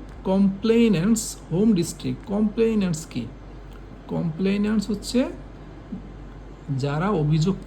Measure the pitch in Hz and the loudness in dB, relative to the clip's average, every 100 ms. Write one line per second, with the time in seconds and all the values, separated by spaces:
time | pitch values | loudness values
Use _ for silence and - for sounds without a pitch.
0 | - - 190 196 196 196 226 233 233 165 | -12 -8 0 4 4 4 4 6 6 6
1 | 196 220 - - - 160 220 185 160 - | 4 2 0 -10 -4 2 4 4 2 -4
2 | 131 127 - 202 214 226 226 220 185 156 | -6 -6 -4 0 0 2 2 4 0 -2
3 | - 123 113 - - - - - - - | -6 -8 -8 -12 -16 -16 -16 -16 -16 -16
4 | - 165 165 160 190 202 208 220 202 202 | -6 -2 -2 0 0 2 2 2 0 -4
5 | - 240 311 - - - - - - 214 | 0 0 0 -2 -14 -16 -16 -18 -12 -12
6 | - - - - - - - 135 139 151 | -12 -14 -16 -16 -16 -14 -6 -2 0 0
7 | 190 190 147 160 170 190 | 0 2 2 4 2 0